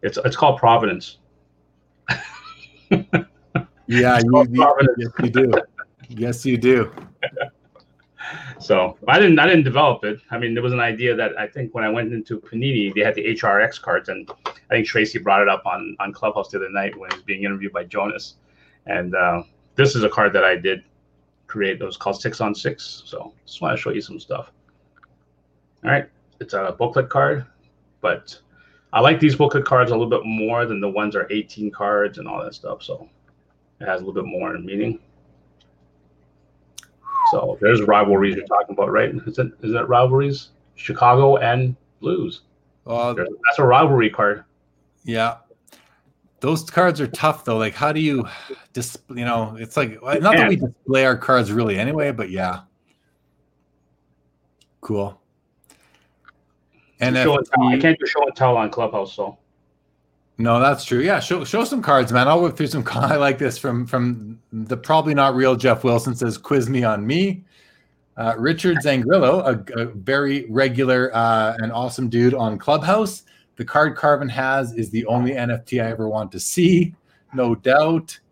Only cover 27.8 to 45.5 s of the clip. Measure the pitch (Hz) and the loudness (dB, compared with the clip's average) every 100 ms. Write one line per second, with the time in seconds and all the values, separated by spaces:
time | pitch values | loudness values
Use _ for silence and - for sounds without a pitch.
27.8 | _ _ - - - - _ _ _ _ | _ _ -4 -4 -8 -20 _ _ _ _
28.8 | _ 113 131 156 151 131 147 143 - 127 | _ 4 4 6 2 4 2 2 2 2
29.8 | 120 113 117 117 110 110 107 117 117 101 | 2 0 0 -2 -2 -4 -2 -2 -2 -4
30.8 | 101 98 104 104 85 104 - - 104 - | -4 -4 -4 -4 -4 -6 -8 -10 -10 -6
31.8 | 101 104 104 - - - - - - - | -2 0 -2 -6 -12 -10 -12 -12 -14 -14
32.8 | - - - _ _ _ _ _ _ _ | -12 -14 -14 _ _ _ _ _ _ _
33.8 | 98 92 92 98 92 90 92 87 87 101 | -8 -6 -6 -8 -6 -6 -8 -8 -10 -6
34.8 | 113 113 _ _ _ _ _ _ _ _ | -4 -6 _ _ _ _ _ _ _ _
35.8 | _ _ _ _ _ _ _ _ _ - | _ _ _ _ _ _ _ _ _ -20
36.8 | _ _ 1077 1077 960 523 - - 101 117 | _ _ -8 0 2 2 -2 0 2 4
37.8 | 104 104 101 98 101 92 - 101 101 101 | 4 4 4 4 2 -2 -2 -2 -2 -2
38.8 | - 107 113 - 110 104 127 - 110 117 | 0 2 0 -2 -10 -6 -6 -4 -4 -4
39.8 | 113 123 127 131 143 139 - _ _ - | 2 4 4 2 0 -4 -10 _ _ -16
40.8 | - 107 123 123 139 135 117 127 127 127 | -10 2 4 6 6 4 2 0 -2 -4
41.8 | _ _ 117 185 - - _ _ _ _ | _ _ -4 -4 -6 -10 _ _ _ _
42.8 | - 117 120 113 87 - 120 - 135 127 | -8 -4 -2 -4 -6 -2 -2 2 6 6
43.8 | 156 135 110 - 104 104 - _ _ _ | 6 4 2 0 -2 -2 -10 _ _ _
44.8 | _ _ - 113 113 117 _ | _ _ -6 -2 -2 -4 _